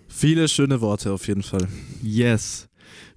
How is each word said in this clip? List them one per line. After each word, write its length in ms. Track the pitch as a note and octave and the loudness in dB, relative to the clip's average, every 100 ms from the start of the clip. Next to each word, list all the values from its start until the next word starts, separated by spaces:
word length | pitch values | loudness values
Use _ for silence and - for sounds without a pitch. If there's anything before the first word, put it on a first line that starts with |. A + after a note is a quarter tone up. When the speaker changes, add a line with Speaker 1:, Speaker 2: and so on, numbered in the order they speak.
| - | -12
Speaker 1:
Viele 400 | - D3+ D#3+ D#3 | 0 2 4 2
schöne 320 | - C#3 C3 | 2 2 2
Worte 320 | A2 G2+ G#2 | 0 0 -2
auf 140 | F#2+ - | -4 -2
jeden 160 | G2 | -4
Fall. 240 | G2 F#2+ F#2 F#2 - - | -2 -2 -2 -6 -14 -8
Speaker 2:
Yes. 640 | A2 G#2+ A#2+ A2 - - - _ - - - | -2 2 4 2 -2 -12 -14 _ -20 -20 -18